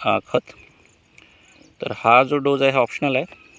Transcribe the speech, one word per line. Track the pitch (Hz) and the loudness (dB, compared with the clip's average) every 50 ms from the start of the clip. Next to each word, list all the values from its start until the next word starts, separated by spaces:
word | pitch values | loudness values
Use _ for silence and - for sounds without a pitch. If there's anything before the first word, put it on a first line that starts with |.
| - | -4
अ, | 113 104 101 - - - | -2 -2 -2 -2 -2 -4
खत. | 127 - - - - - - _ _ _ _ _ _ _ _ _ - - _ _ _ _ _ _ _ - _ _ - - | -4 -4 -4 -18 -20 -20 -20 _ _ _ _ _ _ _ _ _ -20 -20 _ _ _ _ _ _ _ -20 _ _ -10 -10
तर | - 104 | -8 -8
हा | - - 117 117 127 135 | -2 2 4 4 4 4
जो | 131 147 | 2 0
डोस | 147 135 143 139 131 139 | -2 0 0 0 2 2
आहे | 135 | 2
हा | 131 135 | 2 2
ऑप्शनल | 120 - - - 147 143 131 | 0 -2 -2 -4 -4 -2 -2
आहे, | 127 165 - - - - _ _ | -2 -4 -6 -12 -20 -20 _ _